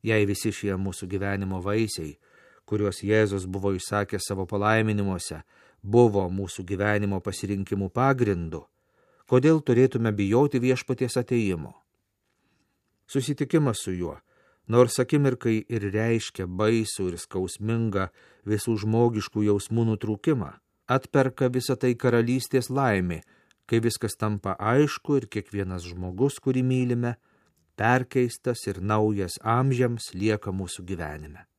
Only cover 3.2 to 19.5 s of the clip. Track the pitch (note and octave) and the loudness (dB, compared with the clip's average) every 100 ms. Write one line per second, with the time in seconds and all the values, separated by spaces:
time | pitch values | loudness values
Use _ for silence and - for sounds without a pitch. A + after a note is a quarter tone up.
3.2 | G#2+ G2 F#2 G2 G2 F#2+ - G#2 G2+ G2+ | 4 0 -6 -4 -2 -2 -2 -2 -2 -6
4.2 | - G2 F#2 G2+ G#2 A2 G#2+ G#2 G2+ F2+ | -6 -6 -4 0 2 2 2 0 -2 -4
5.2 | - D#2+ - _ _ _ G2 A2+ A#2+ G2+ | -8 -12 -16 _ _ _ 2 6 6 4
6.2 | F#2 F#2+ F#2+ - F#2+ F#2+ G#2 G#2 G2+ F#2+ | -2 -4 -6 -10 -8 -2 0 0 0 -2
7.2 | G2+ F#2+ G2 G2+ F#2+ G2+ F#2+ - C3+ C3 | -4 -6 -6 -6 -4 -4 -4 0 2 2
8.2 | A2 F2+ E2 D#2+ - _ _ _ _ _ | 2 0 -4 -10 -14 _ _ _ _ _
9.2 | _ B2+ D3 D#3+ C#3+ A#2+ C3 C3 A2+ G#2 | _ 4 6 4 4 4 4 4 -2 0
10.2 | G2 A2+ C#3+ C3+ B2+ B2+ - B2+ B2 - | 2 4 4 2 0 0 -2 -4 -2 -2
11.2 | A#2+ A#2+ G#2 F2 C#2+ - _ _ _ _ | 0 0 0 -2 -8 -16 _ _ _ _
12.2 | _ _ _ _ _ _ _ _ _ C#3 | _ _ _ _ _ _ _ _ _ -4
13.2 | B2+ C#3 C#3 D#3+ C#3+ G#2+ - F2+ E2+ C#2+ | -2 -4 0 2 2 -2 -4 -4 -6 -8
14.2 | _ _ _ _ - A2+ B2 - B2+ D3 | _ _ _ _ 2 6 6 4 0 2
15.2 | C#3 A#2+ A#2 A2 - A#2 G2+ G#2 A2+ A#2 | 2 0 -2 -2 -2 -4 -2 -2 0 0
16.2 | - - F#2 F2+ G#2+ A2+ A2 - F#2+ E2+ | -2 -8 -8 0 2 2 0 -4 -4 -6
17.2 | - F#2+ F#2 - G#2+ A#2 A2+ G2 F#2+ _ | -8 -4 -4 -4 -4 0 0 0 -4 _
18.2 | - _ G2+ G#2 - A2 G#2+ A2+ A#2+ A2 | -20 _ -4 -2 0 -2 2 4 4 2
19.2 | - G#2+ G#2 | -4 0 2